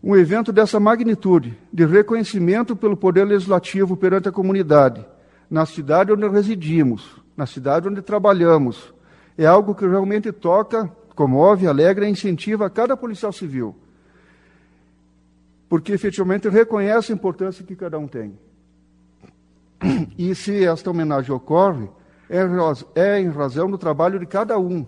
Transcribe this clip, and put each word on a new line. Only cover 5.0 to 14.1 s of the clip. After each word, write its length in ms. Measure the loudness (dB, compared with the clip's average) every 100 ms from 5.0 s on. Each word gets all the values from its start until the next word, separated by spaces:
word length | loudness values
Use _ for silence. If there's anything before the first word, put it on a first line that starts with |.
| -18 _ _ _ _
na 160 | -4 -4
cidade 460 | -6 0 0 2
onde 160 | 0 0
residimos, 720 | 0 0 -4 -2 0 0 -2 -10 -20 _ -10
na 100 | -10
cidade 420 | -6 -2 -2 -2
onde 140 | -10
trabalhamos, 920 | -6 0 0 2 4 4 2 -6 -18 _ _ _ _ 0
é 80 | 4
algo 300 | 4 2 -2
que 100 | 0
realmente 460 | 0 -2 -4 -6
toca, 560 | -6 0 0 0 -4 -6 -12 _ -2
comove, 520 | 0 4 4 4 2
alegra 400 | 4 2 2 -2
e 40 |
incentiva 540 | -2 -4 -6 -4 -4 -4
a 40 |
cada 260 | -2 -2 -2
policial 380 | -6 -8 -8
civil, 420 | -8 -10 -8 -8 -10 _ _ _